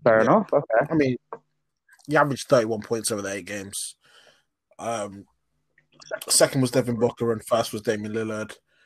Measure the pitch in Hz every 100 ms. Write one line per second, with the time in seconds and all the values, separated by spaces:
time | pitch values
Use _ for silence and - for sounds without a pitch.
0 | 120 110 113 208 190 143 - 113 147 160
1 | 131 120 _ - _ _ _ _ _ _
2 | - 151 147 123 - 127 110 110 107 113
3 | 107 104 98 98 87 104 98 - - -
4 | _ _ _ _ _ _ _ - 110 113
5 | 101 98 95 _ _ _ _ _ _ _
6 | - - - - 156 139 123 131 120 113
7 | 123 - 117 107 - 117 113 110 117 107
8 | 107 113 110 107 107 - _ _